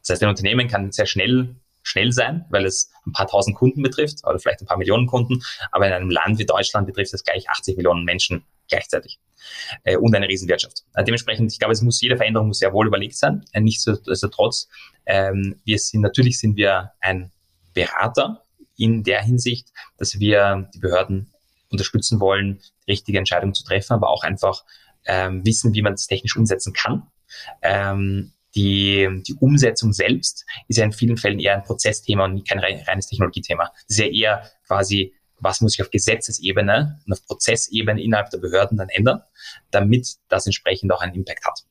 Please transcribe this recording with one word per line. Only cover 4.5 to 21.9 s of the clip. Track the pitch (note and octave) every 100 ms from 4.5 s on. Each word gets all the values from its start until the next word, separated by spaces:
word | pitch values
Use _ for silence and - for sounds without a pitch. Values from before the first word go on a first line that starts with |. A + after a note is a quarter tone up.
| -
ein | -
paar | F2+
Millionen | F#2 A2 B2
Kunden. | B2 A#2 B2 - - -
Aber | - G2
in |
einem | F2+ F#2
Land | E2 E2+ G#2+
wie | F#2+
Deutschland | G2 G2 G#2+ G2
betrifft | G2 F#2+
es | F#2+
gleich | - F#2 -
achtzig | - - F#2
Millionen | F2 E2+
Menschen | F2 F2+ - E2+ _ _ _
gleichzeitig. | - - D#2 - - _ _ - - - -
Äh, | - F#2
und | A2+ G#2+
eine | G2
Riesenwirtschaft. | F#2+ F#2 F2 - - _
Äh, | -
dementsprechend, | G2+ A#2 - G#2+ A2
ich | -
glaube, | G#2+
es | A2
muss, | A#2+ A#2
jede | A#2+ B2
Veränderung | A2 A2 G#2+
muss | G2
sehr | G2
wohl | G2 G#2+
überlegt | G2+ G#2 -
sein. | C#3+ G2+ -
Äh, | G#2+
nichtsdestotrotz, | A2 A2 - G#2 - - G2 - A2+ - - - - _ -
ähm, | G2 G2 G2 G2 -
wir | - G#2+
sind, | - A2
natürlich | G#2 - B2 B2
sind | A2 G#2
wir | G2+ F#2+ F#2+ _
ein | F#2+ F#2 F2+ _ _ _ _
Berater | - E2 - G#2+ B2+ C#3 A3 _ _ - _
in | A2+ A2+
der | G2+ G#2
Hinsicht, | G#2 B2 B2 A#2+ - - - _
dass | G2 G2
wir | G#2 G#2 G2+ G2 F#2
die | -
Behörden | F2+ F2+ F#2+ F#2+ G#2 _ _ _ _
unterstützen | - -